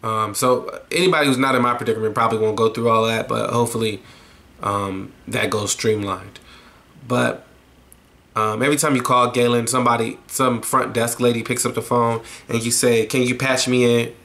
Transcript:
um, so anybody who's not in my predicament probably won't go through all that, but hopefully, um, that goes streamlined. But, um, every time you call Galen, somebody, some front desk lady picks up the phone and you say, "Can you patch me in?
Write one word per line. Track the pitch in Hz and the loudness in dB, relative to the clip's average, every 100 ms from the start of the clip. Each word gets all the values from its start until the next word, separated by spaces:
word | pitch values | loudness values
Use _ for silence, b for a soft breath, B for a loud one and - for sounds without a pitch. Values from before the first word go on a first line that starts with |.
um, | 113 110 107 101 | -2 -2 -2 0
so | 127 123 - - - | 2 2 0 -12 -6
anybody | 160 185 165 143 | 0 2 2 2
who's | 127 | 2
not | 135 127 | 2 2
in | |
my | 120 | 2
predicament | 117 117 110 110 | 0 -2 -2 -2
probably | 101 117 110 | 0 0 2
won't | 110 107 | 0 2
go | 113 | 0
through | 110 117 | 2 2
all | 113 113 | 2 2
that, | 113 - | 0 -2
but | 113 107 | -2 -2
hopefully, | 117 117 117 113 101 B B B B B - | 0 0 0 -4 -4 B B B B B -8
um, | - 101 98 95 101 - - | -4 -2 -2 -6 -10 -14 -8
that | 120 104 | -4 -2
goes | 107 101 | -2 -4
streamlined. | - 117 107 101 92 98 - B B B B B - 123 | -2 0 0 -2 -6 -10 -20 B B B B B -20 -4
But, | 123 120 - - - _ _ _ - _ _ _ - | 0 0 -4 -12 -20 _ _ _ -20 _ _ _ -2
um, | 107 107 | -2 0
every | 135 147 | 0 2
time | 156 135 | 0 0
you | |
call | 120 127 123 | 2 2 2
Galen, | 123 120 120 117 | 2 2 2 0
somebody, | 131 123 117 113 - - | 0 0 0 -2 -6 -12
some | - 131 117 | -2 0 0
front | - 135 - | 0 0 0
desk | 117 117 117 | -2 -2 2
lady | 123 117 | 0 0
picks | 117 120 127 | -2 -2 -2
up | |
the | 120 | -4
phone | - 123 117 113 113 B B | -2 2 2 0 -6 B B
and | 117 | -2
you | 117 | 0
say, | 113 127 117 107 | 2 4 4 2
"Can | 127 | 0
you | 123 | 0
patch | 123 135 127 - | 0 0 0 2
me | 123 123 117 | 2 4 2
in? | 117 - | 0 -8